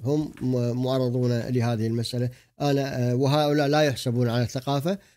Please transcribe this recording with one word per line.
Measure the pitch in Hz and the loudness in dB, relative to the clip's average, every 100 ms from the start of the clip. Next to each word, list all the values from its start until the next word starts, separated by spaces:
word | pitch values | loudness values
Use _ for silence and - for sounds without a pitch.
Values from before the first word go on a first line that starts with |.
هم | 120 151 147 - | -2 -2 -2 -4
م-، | 127 123 120 123 | -2 0 0 -2
معرضون | 127 131 127 127 123 120 | 0 0 0 0 0 0
لهذه | - 123 117 113 113 | 0 0 0 0 0
المسألة. | 117 113 123 123 - _ - | -2 -2 -4 -4 -6 _ -4
أنا، | 143 139 135 127 123 | 0 0 0 -2 0
آه، | |
وهؤلاء | 123 135 147 147 147 143 | 2 2 2 2 2 2
لا | 151 | 4
يحسبون | 151 120 127 120 120 | 2 0 -2 0 2
على | 120 | 0
الثقافة، | 117 131 139 139 156 196 - | -2 -2 -2 -2 -2 -4 -8